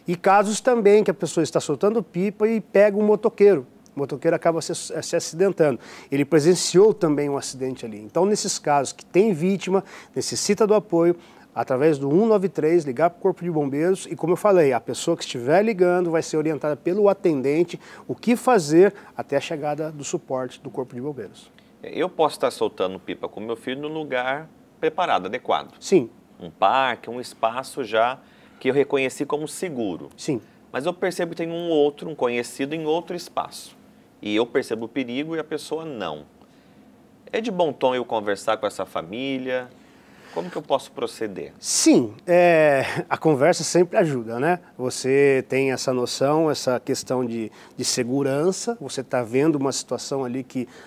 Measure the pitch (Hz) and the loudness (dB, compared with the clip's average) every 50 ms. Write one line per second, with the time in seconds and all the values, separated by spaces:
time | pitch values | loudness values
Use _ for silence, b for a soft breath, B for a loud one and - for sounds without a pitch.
0 | B - 175 175 - 196 190 208 202 208 214 - - 262 247 233 196 202 208 214 | B -6 -6 0 2 4 4 4 4 2 -2 -2 2 2 2 4 6 6 6 6
1 | 190 196 165 - 175 151 - 175 156 - - 156 - - 147 127 190 208 226 233 | 6 4 0 -2 -4 -4 0 0 -2 0 0 -2 -2 -2 -2 0 0 0 0 0
2 | 180 - - 175 190 214 - - 214 220 226 220 - - - 196 208 214 196 208 | -4 -4 -4 -2 -2 -2 -2 0 0 0 0 0 -4 2 4 6 6 6 4 2
3 | 214 208 214 208 - 208 - - 202 202 190 139 123 - _ _ _ _ - 143 | 2 2 2 2 2 -2 2 6 6 6 6 6 0 -8 _ _ _ _ -8 -8
4 | 139 123 151 123 - 165 170 160 - 170 165 160 - - 165 - - - - 156 | -6 -6 -6 -2 0 0 0 2 2 0 0 0 -4 -6 -8 -8 -8 -8 -10 -8
5 | - - - 165 - - 160 165 196 196 - - 160 143 120 110 B B B B | -8 -4 -4 -4 -4 -4 -2 0 0 0 4 2 2 2 2 -2 B B B B
6 | B B - 139 143 - - 156 143 175 185 - - - - 180 208 220 208 - | B B -2 -2 0 4 4 4 6 6 4 4 2 2 6 6 6 6 6 4
7 | 180 156 147 143 147 143 139 135 - - - 127 131 131 127 - - 113 107 104 | 2 0 2 0 0 -2 -2 -4 -6 -8 -8 -6 -6 -6 -6 -8 -10 -12 -12 -12
8 | 107 101 - 165 185 202 214 190 - 190 - - - 151 143 143 131 - - - | -14 -6 0 0 2 2 2 0 -2 -4 -6 -4 -2 0 0 2 0 -2 -8 -14
9 | - _ - 175 214 226 185 143 170 190 196 170 - 180 185 196 185 B B B | -14 _ 2 4 4 4 2 2 0 0 0 0 -2 0 0 -2 -2 B B B
10 | B B B 131 - - 120 - - - 208 - 226 196 214 208 208 - 170 165 | B B B -6 -6 -4 -4 -4 0 -2 2 2 4 4 4 2 2 2 2 4
11 | 170 175 170 175 B B B B B B - 117 120 - 131 127 147 165 151 135 | 4 4 2 0 B B B B B B -6 -6 -4 -2 0 2 4 2 2 2
12 | 139 139 147 185 226 226 214 202 190 185 - 156 147 156 170 175 147 147 120 131 | 0 2 2 2 4 4 2 2 2 -2 -2 0 0 2 2 2 2 0 -2 0
13 | 160 175 170 - - 190 180 - 175 175 160 156 143 139 135 143 160 180 196 185 | 0 0 0 -2 -8 -8 -8 -6 -4 -4 -2 -2 -2 -2 -2 0 0 0 0 -2
14 | - - 165 127 - 160 180 - - 208 196 180 156 135 123 117 - - 123 - | -4 -12 -8 -6 -2 -2 -2 2 2 4 6 6 6 4 2 0 -2 -4 -8 -4
15 | - 170 170 - - - - 127 117 131 156 190 214 226 220 175 185 175 175 180 | -2 -2 -2 -2 -4 -10 -10 -6 -2 2 2 4 4 2 2 2 2 2 2 0
16 | 180 170 160 160 151 - - 156 151 160 156 135 - 151 147 143 - 170 180 214 | 0 0 -2 -2 -2 -2 -2 -2 -2 -2 -2 -2 -2 -4 -4 -4 -4 -4 0 2
17 | 208 202 190 - - 180 156 135 123 139 147 165 175 170 - - B B B B | 4 2 2 2 0 0 0 2 0 0 2 0 0 -2 -4 -16 B B B B
18 | B B 127 - - 214 240 226 - 254 247 202 156 143 156 170 190 202 B B | B B -10 -4 0 0 0 2 4 4 4 4 2 4 6 6 6 6 B B
19 | B B B - 120 - 139 139 - - 170 147 151 147 147 147 156 156 156 147 | B B B -12 -8 -2 -2 -4 -2 -4 -8 -6 -4 -6 -4 -4 -6 -8 -8 -10
20 | 135 - - 160 - - 135 131 127 127 - - - 131 - 143 127 - 131 120 | -10 -6 -6 -8 -6 -4 -6 -4 -6 -6 -10 -14 -16 -12 -8 -8 -8 -8 -8 -10
21 | 127 151 143 127 101 90 - - - _ _ b b b b _ - - - 123 | -10 -10 -10 -10 -12 -14 -16 -20 -20 _ _ b b b b _ -16 -12 -6 -4
22 | 160 185 - - 156 143 - - 143 123 - - 113 101 - - 95 92 95 90 | -4 -4 0 0 0 0 2 0 -2 -2 0 0 -4 -4 -2 -2 -4 -4 -4 -8
23 | - - 87 - - - - - 107 117 117 110 - 127 127 139 147 151 156 160 | -10 -10 -10 -8 -8 -10 -10 -10 -8 -8 -8 -8 -6 -8 -8 -8 -8 -8 -8 -8
24 | 156 139 131 123 123 131 135 151 160 160 - _ _ _ _ - - 160 160 - | -8 -4 -4 -4 -2 -2 -4 -6 -8 -14 -20 _ _ _ _ -4 -4 -4 -2 -2
25 | 180 156 110 92 90 95 113 127 - - 95 73 71 71 - - - - 202 165 | -2 0 0 0 -2 -4 -8 -8 -2 -2 -2 -2 -2 -6 -18 -14 -4 2 2 2
26 | 120 - - _ _ _ _ - - 85 - - - 98 120 135 135 127 117 - | 2 2 -10 _ _ _ _ -18 -18 -16 -4 0 2 2 4 4 2 0 -2 -4
27 | - 113 117 127 117 - - - - 113 117 127 135 - - 147 127 101 110 110 | -8 -12 -12 -12 -12 -14 -8 -2 -2 -2 -2 -2 -10 -10 -8 -8 -8 0 2 2
28 | 117 123 135 - b b b b b b b b - 131 127 143 131 - 143 135 | 2 2 0 -6 b b b b b b b b -2 0 2 2 2 2 2 0
29 | 131 127 - - 147 - 151 147 156 147 - - 190 180 143 123 110 95 82 - | 0 -2 -4 -6 -6 -4 -4 -4 -4 -8 -8 -8 -8 -6 -6 -4 -4 -4 -6 -8
30 | 71 69 - - - - 139 107 b b b b b b - 127 139 175 175 - | -10 -16 -18 -12 -6 -4 -4 -4 b b b b b b -8 -6 -4 -4 -4 -2
31 | 208 185 175 - 175 170 170 170 165 165 165 170 175 170 165 147 143 147 143 - | -4 -4 -2 -4 -6 -6 -4 -8 -8 -6 -6 -6 -4 0 4 4 4 4 2 -4
32 | 180 165 151 - 131 120 120 120 120 - - - 135 139 156 165 156 151 160 175 | -12 -12 -6 -2 -2 -2 0 -2 -4 -6 -6 -8 -6 -6 -6 -6 -2 -2 -2 -2
33 | 170 - 180 175 - - - - - - - - - - - _ b b b b | -4 -6 -10 -10 -10 -8 -6 -6 -6 -6 -10 -16 -18 -20 -20 _ b b b b
34 | b b _ _ - 104 107 107 120 117 - 135 120 - 117 110 120 110 - 139 | b b _ _ -8 -2 0 0 0 0 -2 -4 -4 -2 -6 -8 -8 -8 -6 -6
35 | 127 120 120 135 151 160 165 160 151 - 160 143 - - 151 160 160 156 139 107 | -6 -6 -6 -8 -6 -6 -6 -8 -8 -8 -10 -10 -8 -8 -10 -10 -10 -10 -10 -8
36 | 92 80 76 76 73 _ _ _ b b b b b b b b b b b b | -8 -8 -8 -10 -14 _ _ _ b b b b b b b b b b b b
37 | b b b _ _ - - 220 220 240 190 175 175 147 127 - 139 131 127 127 | b b b _ _ -6 -6 -4 -4 -4 -2 0 -2 -2 0 0 0 0 0 0
38 | 117 - 120 110 101 107 98 - - 113 110 - - 101 - - 92 - - 87 | -2 -2 -4 -4 -2 -2 -4 -2 -2 -2 -2 -2 -2 -4 -4 -4 -10 -8 -6 -8
39 | 82 82 104 123 135 135 135 131 127 127 127 127 123 120 B B B B B B | -8 -8 -10 -8 -6 -6 -6 -6 -4 -4 -6 -6 -6 -8 B B B B B B
40 | B B B B B B - 165 180 180 - 170 156 - 143 131 - - - 135 | B B B B B B -10 -8 -8 -8 -8 -10 -4 -2 -2 -2 -2 -6 -8 -8
41 | 123 113 - - 113 104 92 92 - 71 - - - - - - - 320 277 160 | -8 -6 -6 -6 -8 -8 -6 -10 -12 -12 -14 -14 -8 -4 -2 2 4 6 6 6
42 | 120 104 107 - - - 175 180 175 175 170 160 156 151 139 135 120 B B B | 4 0 -6 -12 -2 2 4 4 6 6 6 6 6 4 4 2 0 B B B
43 | - - 131 - - 160 151 123 139 170 170 - 151 - - 170 180 175 - 220 | -4 -4 -6 0 2 2 2 4 4 2 2 2 -2 0 2 2 2 4 2 2
44 | 180 156 139 123 110 113 113 120 143 170 180 175 B B B - 127 123 - - | 2 2 0 -4 -6 -6 -6 -2 0 0 -2 -2 B B B -6 -6 -6 -6 -4
45 | - 127 135 139 143 139 135 131 - - 131 131 135 135 127 120 - 135 127 123 | -2 2 4 4 4 4 4 2 0 -2 -2 0 0 0 -2 -2 -2 -2 -2 -2
46 | 123 123 - - 139 139 151 160 165 151 135 - - 131 123 117 - - 127 - | -2 -4 -2 -2 0 2 2 2 2 0 0 -2 -2 -2 -2 -2 -2 -4 -6 -6
47 | - - 131 127 127 117 113 117 110 107 B B B B B - 117 - - 127 | -4 -4 -4 -2 -2 -4 -4 -6 -8 -8 B B B B B -6 -4 -4 -2 -2
48 | 120 120 131 139 139 135 135 143 156 190 190 - - 233 233 226 147 131 - 135 | -2 -2 -2 -2 0 0 -2 0 0 -2 -2 -2 -6 -6 -6 -6 -8 -10 -10 -10
49 | 123 - - 123 120 107 120 131 147 165 151 139 135 139 123 - - - 127 117 | -8 -4 -4 -4 -4 0 0 2 2 4 2 2 0 -2 -2 -4 -6 -6 -8 -8
50 | - - 143 135 131 123 120 135 127 - - 127 120 B B B B | -6 -6 -6 -6 -6 -6 -6 -8 -8 -8 -8 -8 -8 B B B B